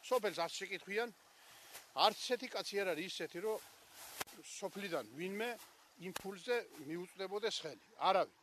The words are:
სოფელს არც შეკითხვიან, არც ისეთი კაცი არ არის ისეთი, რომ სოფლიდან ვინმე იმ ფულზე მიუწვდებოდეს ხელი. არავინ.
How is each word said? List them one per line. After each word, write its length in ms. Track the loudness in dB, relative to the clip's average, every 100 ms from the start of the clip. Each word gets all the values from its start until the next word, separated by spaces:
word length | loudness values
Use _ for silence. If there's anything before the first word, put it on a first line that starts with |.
სოფელს 340 | 4 4 4 2
არც 160 | 0
შეკითხვიან, 540 | 0 -4 -6 -2 0 0 -4 -20 -20 -20 -20 -16 -16 -6 6
არც 180 | 6 6
ისეთი 240 | 0 0 0
კაცი 280 | -4 -2 0
არ 100 | 2
არის 160 | 0 -2
ისეთი, 280 | -4 -4 -4
რომ 160 | -2 -4 -6 -20 -20 -16 -14 -8 -8 -8
სოფლიდან 680 | -10 -4 -4 -4 -2 -2 -2 -4
ვინმე 320 | -4 -2 -2 -4 -10 -20 -20 -10
იმ 140 | -8
ფულზე 420 | -6 -6 -6 0 0 0 -10 -6
მიუწვდებოდეს 720 | -4 -6 -6 -4 0 0 -2
ხელი. 280 | -6 -10 -18 2
არავინ. 400 | 6 6 4 -2